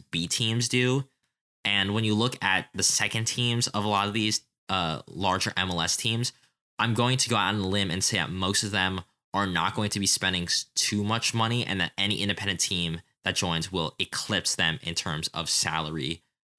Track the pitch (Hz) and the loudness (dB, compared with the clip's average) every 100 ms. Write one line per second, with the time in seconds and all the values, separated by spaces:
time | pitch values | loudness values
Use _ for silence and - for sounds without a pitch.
0 | - 82 85 - 113 117 117 123 127 135 | -6 -4 -2 0 0 0 2 2 4 2
1 | 135 _ _ _ _ _ 104 101 98 107 | -2 _ _ _ _ _ 0 2 2 2
2 | 110 107 120 - 95 95 82 95 - - | 2 2 2 0 2 2 0 0 2 2
3 | 104 113 110 - 120 120 120 104 104 101 | 0 0 -2 0 0 0 0 0 0 2
4 | 104 110 107 107 _ _ - 95 85 73 | 0 0 0 0 _ _ -4 -2 0 -4
5 | - 50 95 92 - - 92 85 82 - | -8 -2 0 2 0 -2 0 0 0 0
6 | 113 113 123 - _ _ _ - 117 113 | 0 0 -2 -6 _ _ _ -2 0 2
7 | 123 127 - 113 95 104 92 101 95 87 | 2 2 2 2 2 0 0 0 0 0
8 | - 101 80 90 92 101 104 101 92 92 | 0 0 -2 0 0 0 0 0 0 -2
9 | - _ _ 98 98 85 90 113 104 101 | -8 _ _ -2 0 2 0 0 -2 0
10 | 95 - 95 90 87 - - - - 104 | 0 2 0 0 -2 -2 -2 -2 0 0
11 | 104 113 - 117 113 120 - 95 85 - | 0 0 0 0 0 0 -2 -2 -2 -2
12 | 98 107 98 92 98 90 - 92 85 82 | -2 0 -2 -2 -2 -2 -2 0 -2 -4
13 | - _ 95 - 92 82 82 92 78 - | -10 _ -4 0 0 0 0 -2 -2 -4
14 | 92 - - 101 - - 85 80 82 85 | -6 -6 -2 -2 0 0 0 0 -4 -6
15 | - 76 80 76 78 - 82 80 78 80 | -4 -4 -4 -6 -2 0 0 -2 -2 -4
16 | 73 82 _ _ _ | -4 -6 _ _ _